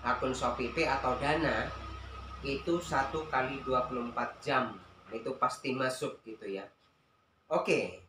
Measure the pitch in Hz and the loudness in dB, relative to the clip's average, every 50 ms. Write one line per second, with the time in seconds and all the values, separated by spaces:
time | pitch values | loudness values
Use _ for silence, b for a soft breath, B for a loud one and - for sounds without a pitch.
0 | - 120 127 - 139 131 131 - 135 120 120 - 123 117 - 165 160 139 135 135 | 2 2 2 2 2 0 0 2 2 0 2 0 -2 -2 2 2 2 2 2 2
1 | - 127 156 - 139 143 156 160 160 139 113 110 127 - - - - - - - | 2 2 2 2 2 2 2 4 4 2 2 0 0 -2 -6 -8 -8 -10 -10 -10
2 | - - - - - - - - - 139 139 - - 170 170 175 170 - 156 139 | -12 -12 -12 -12 -12 -12 -12 -8 -4 -4 -4 -2 2 2 2 2 2 0 2 2
3 | 135 - - 156 151 - - 131 131 135 139 135 127 127 127 127 123 123 127 123 | 2 2 0 -4 -4 0 0 0 2 2 -2 -4 0 2 2 2 2 2 -2 -2
4 | 120 120 - 120 120 - - - - 143 135 127 120 113 113 - - - - - | -2 -2 -2 -2 -2 -2 -4 -6 -2 0 2 2 2 0 -4 -10 -16 -18 -20 -20
5 | - - 110 113 - 135 131 - 131 127 - - - 135 127 131 131 127 127 - | -14 -10 -10 -4 -4 -4 0 2 2 2 2 0 -2 -2 0 2 2 0 0 0
6 | - 107 - - _ 113 110 - 110 98 95 95 98 - - _ _ _ _ _ | -2 -4 -4 -6 _ -12 -12 -8 -6 -4 -4 -4 -6 -10 -16 _ _ _ _ _
7 | _ _ _ _ _ _ _ _ _ _ 156 175 - - 170 - 104 92 - - | _ _ _ _ _ _ _ _ _ _ 2 2 4 4 4 4 4 -2 -6 -12
8 | - | -18